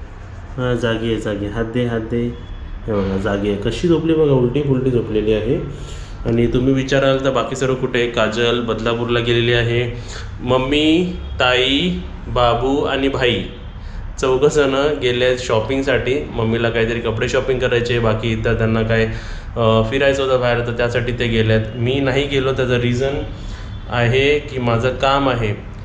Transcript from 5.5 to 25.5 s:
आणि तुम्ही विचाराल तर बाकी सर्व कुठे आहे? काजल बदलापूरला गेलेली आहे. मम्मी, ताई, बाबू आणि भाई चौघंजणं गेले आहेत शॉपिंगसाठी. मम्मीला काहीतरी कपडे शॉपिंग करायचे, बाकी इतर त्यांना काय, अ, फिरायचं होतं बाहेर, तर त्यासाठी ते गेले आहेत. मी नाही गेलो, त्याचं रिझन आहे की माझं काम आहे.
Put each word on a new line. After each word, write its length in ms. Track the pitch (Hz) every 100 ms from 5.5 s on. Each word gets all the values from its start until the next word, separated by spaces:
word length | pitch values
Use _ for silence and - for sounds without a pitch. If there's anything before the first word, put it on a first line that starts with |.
| 170 - - - - - - 117
आणि 220 | 117 117
तुम्ही 260 | 123 131
विचाराल 520 | 135 131 135 135 135 135
तर 60 |
बाकी 240 | 123 113 123
सर्व 200 | 135 127
कुठे 240 | 127 120
आहे? 120 | 120
काजल 480 | 120 107 107 120 120
बदलापूरला 600 | 113 107 117 117 120 120
गेलेली 340 | 117 117 117
आहे. 480 | 120 117 120 123 117 - - - -
मम्मी, 760 | 123 127 135 147 156 165 180 - - -
ताई, 600 | 127 127 131 139 180 180 - - -
बाबू 560 | 120 120 113 131 143
आणि 240 | 131 135 135
भाई 360 | 127 123 98 - - - - - - - -
चौघंजणं 800 | - 131 147 151 139 135 147 143
गेले 240 | 123 120 127
आहेत 120 | 123
शॉपिंगसाठी. 840 | - 113 - 135 135 120 123 143 151
मम्मीला 360 | 120 113 117 117
काहीतरी 300 | 113 113 120
कपडे 300 | 117 110 120
शॉपिंग 300 | 135 123 127
करायचे, 400 | 123 120 117 117
बाकी 320 | 113 107 120
इतर 220 | 110 117
त्यांना 280 | 110 110 113
काय, 240 | 110 113 110 - - - - 117
अ, 260 | 113 113 110
फिरायचं 320 | 135 139 139
होतं 160 | 131 127
बाहेर, 280 | 123 117 120
तर 40 |
त्यासाठी 400 | 113 120 120 117
ते 160 | 120 120
गेले 260 | 113 107
आहेत. 120 | 110 110 123
मी 240 | 120 139
नाही 280 | 135 135 143
गेलो, 260 | 139 131
त्याचं 260 | 131 127 123
रिझन 340 | 120 120 139 151 - - - - - - -
आहे 500 | 120 120 131 139 147
की 200 | - 131
माझं 300 | 120 113 127
काम 400 | 123 135 139 135
आहे. 240 | 117 107